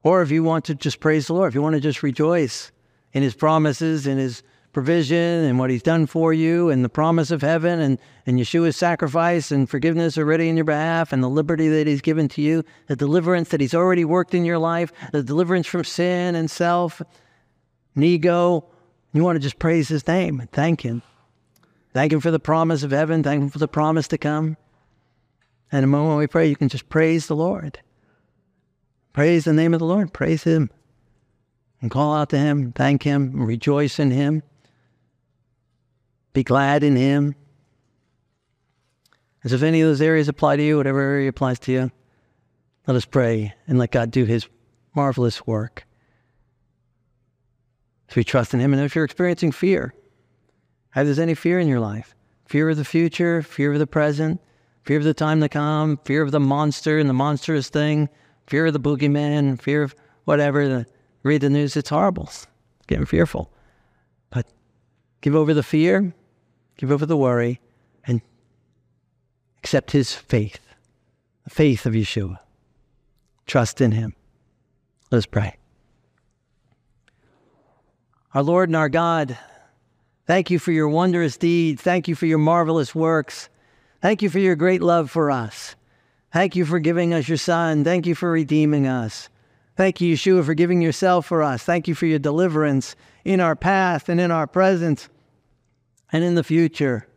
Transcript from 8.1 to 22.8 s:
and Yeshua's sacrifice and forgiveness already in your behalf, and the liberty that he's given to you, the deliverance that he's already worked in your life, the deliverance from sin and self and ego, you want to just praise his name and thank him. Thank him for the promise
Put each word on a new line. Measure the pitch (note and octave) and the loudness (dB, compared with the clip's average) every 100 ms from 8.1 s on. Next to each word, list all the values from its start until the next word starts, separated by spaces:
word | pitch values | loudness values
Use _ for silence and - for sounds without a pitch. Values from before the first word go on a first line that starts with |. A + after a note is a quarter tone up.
| _ - | _ -2
and | B2+ | -2
Yeshua's | A#2 E3+ E3+ C#3+ | 0 0 0 0
sacrifice | F3 E3+ D#3 D3+ E3+ F3 C#3+ | -2 0 -2 0 0 0 0
and | C#3+ C3 | -2 0
forgiveness | C#3+ D#3 E3 E3 D#3 | 0 0 0 0 0
already | D3+ D#3+ E3 | 0 0 2
in | E3 | 0
your | D#3 | 0
behalf, | D3 D#3+ E3 E3 | 0 0 -2 -2
and | C3+ | 0
the | B2+ | 0
liberty | C#3+ D3+ D#3+ D#3 | 0 0 0 2
that | D#3 D3+ | 2 2
he's | C#3+ | 0
given | D3 D#3 D3 | 0 0 0
to | - | 0
you, | D3+ E3 D#3 - _ | 0 0 -4 -14 _
the | |
deliverance | C3+ C#3+ E3+ E3+ F3+ D#3+ | -4 0 0 2 0 0
that | E3 | -2
he's | C3+ | 0
already | E3 F#3 F3+ | 2 2 2
worked | D#3+ F3+ F3 | 2 0 0
in | F3+ | 0
your | E3+ E3+ | 0 0
life, | E3 E3+ E3+ - C3 | -2 -2 -4 -8 -6
the | D3 | -4
deliverance | B2+ D3+ F3 F#3 E3 | -2 -2 0 0 -2
from | F3 | -4
sin | D#3+ - F3 F3+ F3+ | -6 -2 -2 0 -2
and | E3+ D#3+ | -2 -4
self | - E3+ F3 F3 - D#3 _ _ _ _ _ _ _ _ | -2 0 0 -2 -6 -18 _ _ _ _ _ _ _ _
and | - | 0
ego, | D#3 F3 F3 F3 F3 E3+ - _ _ _ _ | 2 4 2 2 2 0 -4 _ _ _ _
you | D3+ | 0
want | F3 D#3+ | 2 2
to | |
just | C#3 - | -2 -2
praise | E3 E3 C#3+ | 0 0 0
his | D#3 - | -4 -2
name | F3 F3 C#3 | -2 0 -4
and | A#2+ | -6
thank | - D3+ E3 | -2 0 0
him. | B2 A#2 - _ _ _ _ _ _ _ _ | -4 -8 -10 _ _ _ _ _ _ _ _
Thank | B2+ D3+ | -2 0
him | D#3 | 2
for | E3 | 2
the | D#3+ | -2
promise | - D#3+ E3 D#3+ | 0 0 2 0